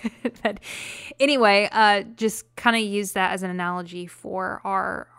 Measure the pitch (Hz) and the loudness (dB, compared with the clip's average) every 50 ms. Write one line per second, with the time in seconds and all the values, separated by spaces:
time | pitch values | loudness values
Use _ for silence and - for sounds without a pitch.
0 | - 220 - - - 233 - - - 214 202 196 - - - - - - - - | -10 -10 -10 -6 -8 -8 -8 -4 -6 -6 -6 -6 -14 -16 -14 -14 -14 -14 -14 -16
1 | - - - - 277 285 285 262 226 202 202 202 208 - - 220 214 208 202 202 | -16 -10 -2 2 2 4 4 6 6 6 6 6 4 2 2 4 6 6 4 2
2 | - 226 233 - 220 214 - - - _ - - - 240 226 226 220 202 202 208 | 0 -6 -6 -2 -2 -2 -2 -4 -14 _ -10 0 2 2 2 2 0 0 -2 -2
3 | 202 190 - 202 185 180 190 185 190 185 180 180 175 175 180 180 175 175 175 180 | -4 -2 -2 0 0 0 0 -2 -4 -4 -4 -4 -4 -4 -4 -6 -8 -10 -12 -12
4 | 175 170 - - - - 185 185 185 190 - - - 196 190 190 190 190 - - | -12 -14 -16 -16 -12 -8 -6 -6 -4 -6 -6 -6 -6 -2 -2 -2 -2 -2 -6 -8
5 | - _ _ | -10 _ _